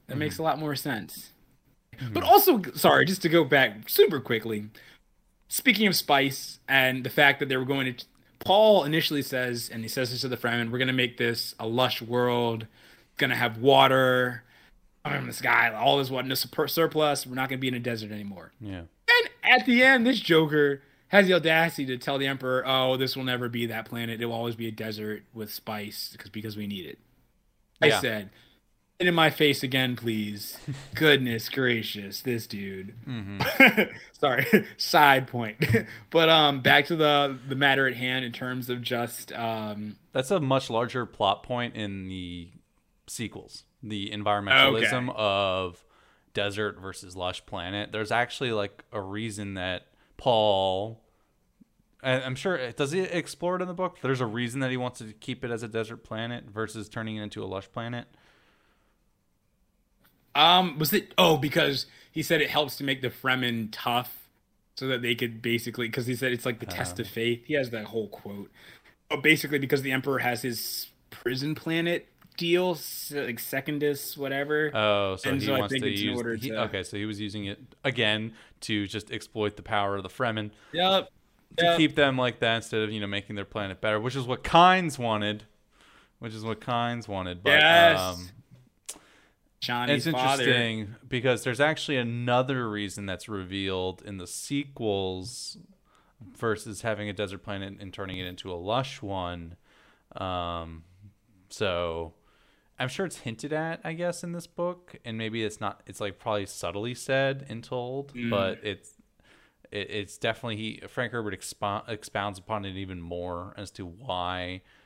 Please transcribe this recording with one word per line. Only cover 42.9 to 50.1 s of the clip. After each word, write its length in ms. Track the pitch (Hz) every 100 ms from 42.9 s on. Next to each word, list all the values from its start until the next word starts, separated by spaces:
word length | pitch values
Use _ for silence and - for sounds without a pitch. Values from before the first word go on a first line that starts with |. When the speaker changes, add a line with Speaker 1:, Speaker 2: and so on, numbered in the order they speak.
| _ -
Speaker 2:
sequels. 560 | - 107 98 - - - _
The 280 | 107 104 98
environmentalism 1000 | 104 104 101 101 135 135 110 113 127 123
Speaker 1:
Okay. 40 | 110
Speaker 2:
of 640 | 107 98 98 92 92 85 _ _ _ _ _
desert 460 | - 101 104 104 92
versus 360 | 95 90 95 92
lush 280 | 90 90 -
planet. 460 | 98 87 101 104
There's 200 | 107 107
actually, 400 | 117 120 - 127
like, 320 | 110 101 - _
a 80 | 113
reason 540 | 95 104 113 101 101 92
that 320 | 92 90 - _ _